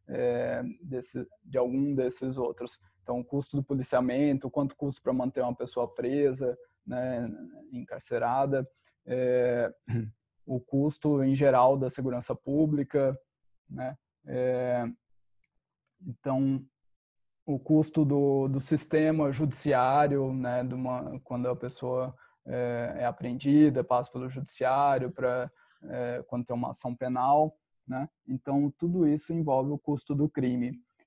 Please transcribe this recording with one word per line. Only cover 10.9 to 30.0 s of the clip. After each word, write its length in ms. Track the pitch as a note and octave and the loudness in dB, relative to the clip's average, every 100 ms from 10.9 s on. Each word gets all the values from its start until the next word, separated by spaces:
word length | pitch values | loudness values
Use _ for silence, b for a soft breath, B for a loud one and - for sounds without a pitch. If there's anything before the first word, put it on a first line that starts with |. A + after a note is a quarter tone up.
| - D3+ C#3+ | 0 0 2
em 120 | C3+ C3+ | 2 4
geral 420 | C#3+ B2+ B2+ C#3 | 6 8 6 4
da 120 | C3 | 0
segurança 460 | - C3 B2 - A#2+ | -4 -4 -4 -4 -6
pública, 800 | - C#3+ D#3 D3 C3+ D3 C3+ C3 _ _ _ _ - | -2 2 2 2 0 2 2 0 _ _ _ _ -16
né, 280 | C3 B2+ C#3 _ _ D3 | -10 -10 -10 _ _ -8
é, 600 | B2+ B2+ B2+ B2 B2 A#2 A#2+ _ _ _ _ _ _ _ _ _ _ F#3 | -2 0 0 0 -2 -2 -8 _ _ _ _ _ _ _ _ _ _ -16
então, 600 | A#2 C#3 C3 C3+ C3+ - _ _ _ _ _ _ _ - | -10 -4 0 0 -2 -6 _ _ _ _ _ _ _ -6
o 140 | C#3 | -4
custo 460 | - D#3 D#3 D#3+ C#3+ | 2 4 4 2 4
do, 420 | C#3+ C#3 C#3 C3+ | 4 4 4 2
do 120 | C3+ | 0
sistema 720 | C3 D3+ - D#3 D#3 D#3+ C#3+ | 0 -2 2 2 4 2 0
judiciário, 1000 | C3 D3+ - D3 C3 B2+ C#3+ D3 C#3+ C3+ | 0 -2 -2 2 4 4 4 4 2 0
né, 300 | C3 B2 B2 | -2 -2 -2
de 100 | B2+ | -2
uma, 460 | B2+ B2+ B2+ C#3 C3 | -4 -4 -4 -6 -10
quando 280 | - B2 B2 | -8 -4 -4
a 60 | B2 | -4
pessoa 600 | B2 - B2+ B2+ B2+ B2+ b b - | -8 -8 -4 -2 -4 -8 b b -8
é, 500 | B2 B2 A#2+ A#2 - | -4 -2 -2 -4 -4
é 60 | A#2+ | -4
apreendida, 760 | - B2+ B2+ C#3+ D3 D3+ C3 | -4 -6 -2 6 8 8 6
passa 280 | A#2 B2 C3 | 2 0 -2
pelo 180 | B2+ C3 | -8 -10
judiciário, 800 | C3 C#3+ - B2+ C3 C#3+ C3 B2+ | -10 -10 -4 0 2 2 2 -2
pra, 400 | - B2+ B2+ B2 _ b b | -2 -2 -2 -4 _ b b
é, 400 | - B2+ A#2+ B2 - | -12 -6 -6 -6 -6
quando 180 | B2 B2 | -6 -4
tem 100 | A#2+ | -4
uma 140 | B2 | -6
ação 260 | B2 B2 B2 | -6 -8 -6
penal, 640 | B2+ B2+ C3 D3 D#3 - _ _ - | -4 0 4 4 4 -2 _ _ -10
né? 220 | C3 D3+ _ - | -8 -8 _ -10
Então, 460 | C3 - C#3 C#3+ - | -8 -2 0 0 0
tudo 280 | F3 F3+ D#3 | -2 2 2
isso 280 | D3+ - | 2 -2
envolve 380 | E3 D3+ C3 C3+ | -2 0 2 0
o 60 | D3 | -2
custo 380 | - C#3 | -2 -4